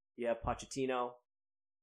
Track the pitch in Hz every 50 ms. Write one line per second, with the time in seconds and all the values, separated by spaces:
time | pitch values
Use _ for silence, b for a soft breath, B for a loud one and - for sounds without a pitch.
0 | _ _ - 120 117 117 113 - - 123 117 - - - - 139 131 127 127 123
1 | 123 123 123 - _ _ _ _ _ _ _ _ _ _ _ _